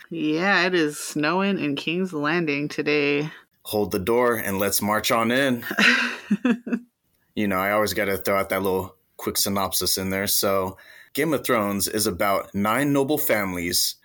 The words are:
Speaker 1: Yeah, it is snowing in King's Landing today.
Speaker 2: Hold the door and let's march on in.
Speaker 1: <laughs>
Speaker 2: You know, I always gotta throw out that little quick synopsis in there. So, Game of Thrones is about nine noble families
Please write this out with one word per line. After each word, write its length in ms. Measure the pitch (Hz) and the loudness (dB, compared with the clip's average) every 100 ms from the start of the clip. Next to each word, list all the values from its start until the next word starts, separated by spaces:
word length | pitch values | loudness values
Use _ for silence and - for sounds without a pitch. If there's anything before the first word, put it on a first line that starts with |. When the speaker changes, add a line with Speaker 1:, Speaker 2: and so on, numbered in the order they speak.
| - | -12
Speaker 1:
Yeah, 560 | 165 151 156 196 185 185 | -4 -2 0 2 2 2
it 80 | |
is 240 | 180 151 147 | 2 0 -2
snowing 600 | - 151 151 180 196 190 | -6 -2 0 2 0 0
in 160 | 147 139 | -2 -4
King's 360 | - 175 185 | -4 -2 -2
Landing 540 | 156 147 175 160 143 147 | -2 -2 0 0 -2 -4
today. 640 | - 147 147 143 143 156 - - _ | -2 0 2 2 0 -2 -8 -20 _
Speaker 2:
Hold 300 | - 104 101 | -4 -2 0
the 80 | 104 | 0
door 340 | 90 117 123 | 2 4 4
and 240 | 113 101 98 | 2 0 0
let's 240 | 101 - | 0 0
march 300 | 104 107 - | 2 0 2
on 180 | 117 113 | 2 2
in. 340 | 127 139 120 - | 2 2 0 -2
Speaker 1:
<laughs> 1160 | - - - - - - 202 247 226 - 240 - _ _ _ _ - | 2 4 4 0 -6 -2 0 0 0 -2 -8 -8 _ _ _ _ -4
Speaker 2:
You 100 | 104 | 0
know, 120 | 92 | 2
I 120 | 98 | 2
always 240 | 104 104 | 2 2
gotta 220 | 98 98 95 | 0 -2 -2
throw 200 | - 98 | 0 0
out 120 | 95 | 0
that 160 | 95 | 0
little 320 | 95 92 95 - _ - | 0 0 -4 -10 _ -10
quick 200 | - - | -6 -2
synopsis 600 | 104 101 92 - 90 - | 0 0 -2 -2 -2 -2
in 140 | 95 | -2
there. 160 | 95 101 | -2 0
So, 500 | - 104 98 92 - - - - | 0 2 0 -2 -6 -18 -20 -10
Game 200 | - 160 | -2 0
of 120 | 135 | 0
Thrones 420 | - 120 101 101 - | 0 0 2 0 -2
is 220 | 107 104 | 0 -2
about 440 | 90 104 98 - | 0 0 0 -2
nine 400 | 98 104 117 143 | -2 0 0 2
noble 240 | 143 135 151 | 2 0 0
families 760 | - 110 98 90 87 90 - - | 0 0 -2 -4 -2 0 -2 -4